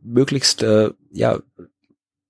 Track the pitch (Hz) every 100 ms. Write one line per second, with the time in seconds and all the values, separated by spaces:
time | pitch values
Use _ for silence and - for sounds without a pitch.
0 | 117 120 135 139 - - 110 107 110 -
1 | _ - 117 113 - - - _ _ _
2 | _ _